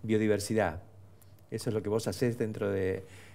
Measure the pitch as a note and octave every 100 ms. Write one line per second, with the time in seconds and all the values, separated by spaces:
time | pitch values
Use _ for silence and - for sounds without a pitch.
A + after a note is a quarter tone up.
0 | A2 G#2+ A2 G2+ - A2 F2+ E2 - -
1 | - - - - - A2+ A#2+ G#2+ G2+ A2
2 | A2 F#2+ B2 A#2 A2 G#2 G2+ G2 F#2+ -
3 | - - -